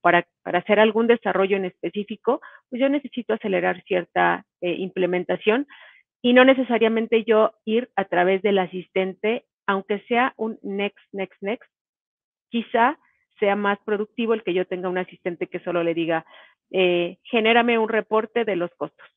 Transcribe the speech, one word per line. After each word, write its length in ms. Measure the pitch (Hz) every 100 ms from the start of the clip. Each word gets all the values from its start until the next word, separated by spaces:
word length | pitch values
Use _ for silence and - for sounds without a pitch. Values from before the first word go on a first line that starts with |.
para, 260 | 175 175 - _
para 160 | - 180
hacer 200 | 175 208
algún 280 | 220 214 233
desarrollo 500 | 233 202 185 190 196
en 80 | 190
específico, 760 | _ 175 208 202 208 - 269 - - _
pues 100 | 240
yo 100 | 269
necesito 440 | 285 247 - -
acelerar 500 | 226 214 185 180 180
cierta, 640 | - 180 175 180 175 175 - _
eh, 120 | 180
implementación 920 | 165 190 190 175 180 170 180 214 233 285 - - _ _ _
y 120 | 240
no 120 | 247 254
necesariamente 800 | 269 247 226 226 226 226 226
yo 300 | 220 220 220 _ -
ir 240 | 220 247 -
a 100 | 190
través 360 | 180 180 190
del 180 | 208 196
asistente, 840 | 180 185 175 190 190 185 214 240 _ _ -
aunque 340 | 196 - 202 -
sea 260 | 240 262 -
un 220 | 220 -
next, 440 | - 196 202 _ _
next, 280 | 196 185 _
next, 280 | 196 240 _ _ _ _ _ _ _ _ _
quizá 480 | 233 - 233 240 320 _ _ _ _
sea 160 | 202 202
más 240 | 202 202 -
productivo 480 | 202 214 - 226
el 100 | 226
que 100 | 208
yo 120 | 180 180
tenga 240 | 180 185
un 80 | 180
asistente 500 | 180 - 185 175 180
que 120 | 175
solo 240 | - 175
le 100 | 170
diga, 320 | 165 165 160 - - - _ _
eh, 460 | 185 185 175 175 -
"Genérame 540 | - 233 220 233 233 233
un 120 | 220
reporte 560 | 220 208 214 226 240 214
de 100 | 180
los 160 | 175 _
costos" 320 | 151 _ -